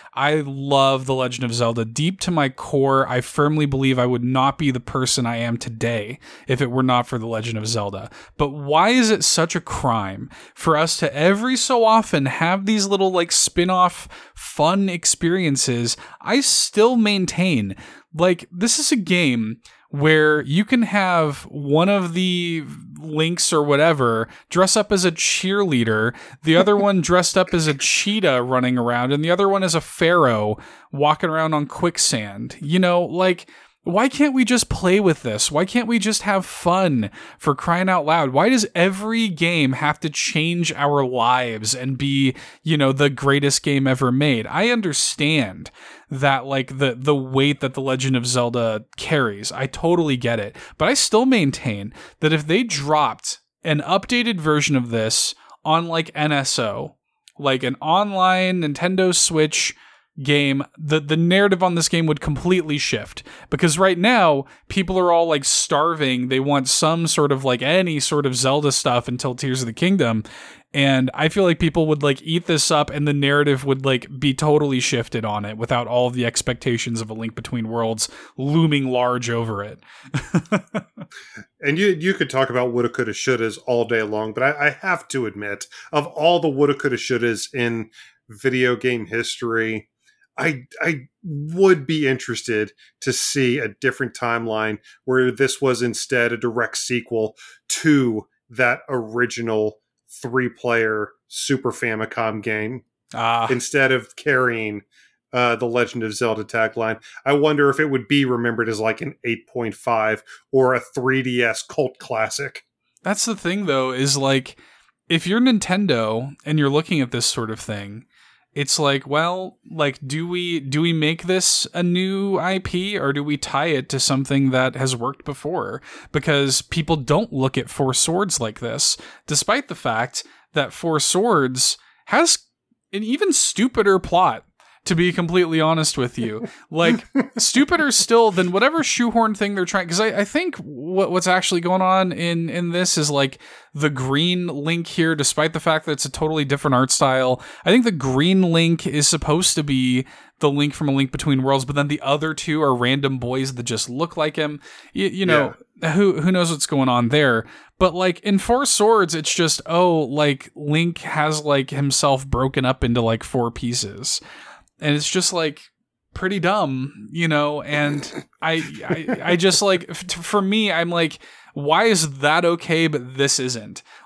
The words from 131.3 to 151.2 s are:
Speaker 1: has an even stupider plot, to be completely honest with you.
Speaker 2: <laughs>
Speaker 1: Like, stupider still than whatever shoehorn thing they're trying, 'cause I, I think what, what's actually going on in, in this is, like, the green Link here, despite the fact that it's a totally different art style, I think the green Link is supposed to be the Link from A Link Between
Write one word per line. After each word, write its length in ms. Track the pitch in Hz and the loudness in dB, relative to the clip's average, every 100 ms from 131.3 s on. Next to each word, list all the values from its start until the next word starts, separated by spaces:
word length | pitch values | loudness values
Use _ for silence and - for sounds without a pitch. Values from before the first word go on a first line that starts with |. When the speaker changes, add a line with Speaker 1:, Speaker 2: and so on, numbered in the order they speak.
| 175 131 127 - - _ _ - | 4 2 0 -2 -2 _ _ -2
Speaker 1:
has 320 | 233 330 - _ _ _ _ _ | 2 2 0 _ _ _ _ _
an 120 | 196 | -8
even 280 | 220 285 392 | -4 0 2
stupider 680 | 269 - - 254 - 202 190 | 2 0 0 0 2 4 2
plot, 440 | - 175 170 110 - _ _ _ | 2 2 2 0 -10 _ _ _
to 140 | - 165 | -2 2
be 160 | 180 | 2
completely 480 | 175 170 180 170 160 | 0 0 2 2 2
honest 360 | 156 160 151 - | 2 2 0 -2
with 200 | 123 - | -4 -4
you. 300 | 113 107 120 - | -6 -6 -10 -14
Speaker 2:
<laughs> 120 | - | -6
Speaker 1:
Like, 320 | 160 170 240 - 277 - 233 | 0 2 2 0 -2 -2 -2
stupider 540 | - 247 285 339 294 | 0 2 2 2 2
still 400 | - - 233 226 | 0 4 6 6
than 220 | 185 180 | 2 0
whatever 300 | 185 254 330 | 2 2 2
shoehorn 520 | 269 - 233 226 220 | 0 0 0 2 0
thing 200 | 208 202 | 0 -2
they're 100 | 202 | -2
trying, 240 | 180 202 175 | -2 -2 -2
'cause 120 | 175 | 0
I, 200 | 220 - | 0 0
I 40 | |
think 320 | 208 302 359 - | -2 -2 -2 -6
what, 540 | 147 135 151 185 190 | -10 -12 -4 0 2
what's 160 | 180 175 | 2 2
actually 340 | 185 - 175 | 2 2 0
going 220 | 175 185 | 0 2
on 300 | 185 190 180 | 2 2 2
in, 360 | - 170 170 165 | -2 -2 -2 -2
in 220 | 170 175 | -4 -2
this 260 | 170 180 - | -2 0 0
is, 140 | 151 | 0
like, 280 | 143 135 - - - - | 0 0 -2 -20 -20 -16
the 160 | 143 151 | -2 -2
green 560 | 131 127 143 170 180 175 | -2 -2 0 0 -2 -4
Link 400 | 143 151 170 165 | -6 -4 -4 -4
here, 280 | - 160 | -2 0
despite 380 | 156 139 - 156 | 0 0 0 -2
the 80 | 160 | 0
fact 260 | 170 160 165 | 0 0 -2
that 60 | |
it's 120 | 143 | -4
a 60 | 139 | -6
totally 340 | - 156 156 | -4 -2 -2
different 300 | 143 143 147 | -2 -2 2
art 160 | 127 131 | 2 2
style, 520 | - 139 131 127 127 - - | 2 2 2 2 0 -4 -4
I 60 | - | 2
think 140 | 233 | 4
the 80 | 233 | 4
green 480 | 165 131 131 170 190 | 0 0 2 4 4
Link 440 | 180 165 165 165 160 | 4 4 2 0 -2
is 200 | 147 143 | 0 0
supposed 480 | 160 - 160 185 - | 0 0 0 0 0
to 60 | |
be 440 | 147 131 127 127 131 - - _ | 0 0 2 0 -2 -10 -20 _
the 120 | 147 | 0
Link 240 | 143 147 | 2 0
from 140 | - 147 | -2 0
A 40 | |
Link 200 | 135 135 | 0 0
Between 300 | 143 | -2